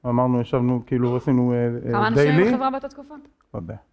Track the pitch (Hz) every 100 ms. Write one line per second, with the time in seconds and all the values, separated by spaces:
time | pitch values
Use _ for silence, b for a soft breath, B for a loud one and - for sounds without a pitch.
0 | 123 120 127 123 117 131 123 123 117 127
1 | 123 123 135 127 123 120 120 120 120 113
2 | 107 117 147 151 208 254 269 269 277 -
3 | 285 294 - _ _ 107 85 101 _